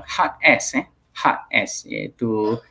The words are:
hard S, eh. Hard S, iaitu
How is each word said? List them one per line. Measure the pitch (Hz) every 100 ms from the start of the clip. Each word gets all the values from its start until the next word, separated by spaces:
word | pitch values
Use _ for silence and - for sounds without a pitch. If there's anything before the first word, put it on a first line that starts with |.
| -
hard | - - - 160
S, | 135 - -
eh. | - _ _ -
Hard | - - -
S, | - 98 - -
iaitu | 55 - - 117 110 107 117 -